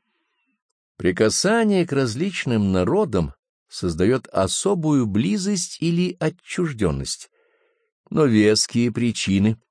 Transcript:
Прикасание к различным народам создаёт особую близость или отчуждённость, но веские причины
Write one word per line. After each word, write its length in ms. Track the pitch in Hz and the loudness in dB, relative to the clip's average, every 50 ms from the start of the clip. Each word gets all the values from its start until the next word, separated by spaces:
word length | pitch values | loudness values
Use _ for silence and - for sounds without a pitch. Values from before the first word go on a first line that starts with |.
| _ _ _ _ _ _ _ _ _ _ _ _ _ _ _ _ _ _ _ | _ _ _ _ _ _ _ _ _ _ _ _ _ _ _ _ _ _ _
Прикасание 880 | - - 90 90 - 113 110 - - - 185 226 233 226 214 202 185 165 | -4 -2 -2 0 2 0 0 2 0 0 0 2 2 2 2 2 2 0
к 60 | 175 | 0
различным 800 | 143 139 135 120 104 131 175 202 175 - - 135 117 107 101 98 | 0 -2 -2 -2 -2 -4 -6 -4 -6 -6 -4 0 0 2 2 2
народам 600 | 92 92 90 98 - - - - - 92 80 69 - _ _ _ _ _ _ _ | 2 2 2 2 0 0 0 0 0 -2 -2 -2 -6 _ _ _ _ _ _ _
создаёт 580 | - - - 90 82 80 90 107 127 123 - - | -10 -6 -4 -4 0 0 2 2 2 0 -2 -4
особую 800 | - 92 95 90 - - - 190 202 175 156 156 147 139 120 | -2 -2 0 0 -2 -2 -2 -2 -2 0 0 2 2 2 2
близость 720 | 104 92 104 131 185 214 208 180 202 208 175 180 - - - | 0 0 0 0 0 -2 -2 -2 -4 -4 -4 -6 -8 -8 -6
или 360 | 156 165 170 170 180 180 180 - | -4 -2 0 0 -2 -2 -4 -4
отчуждённость, 1120 | 165 160 175 - _ - - - 175 160 139 107 104 82 71 67 69 - - - - - _ _ _ _ _ _ _ _ _ _ _ _ _ _ _ _ | -4 -4 -4 -6 _ -10 -6 -4 -4 -4 -2 -2 -2 -2 -2 -2 -6 -8 -10 -12 -14 -20 _ _ _ _ _ _ _ _ _ _ _ _ _ _ _ _
но 140 | - 156 156 | 0 2 2
веские 640 | 135 113 107 104 107 107 - - - - 117 120 123 | 4 4 6 6 6 4 2 0 -2 0 0 0 0
причины 720 | 113 120 120 117 110 - - 101 98 98 101 110 110 - _ _ | 0 -2 -2 -2 -2 -2 -2 0 2 2 2 2 0 -2 _ _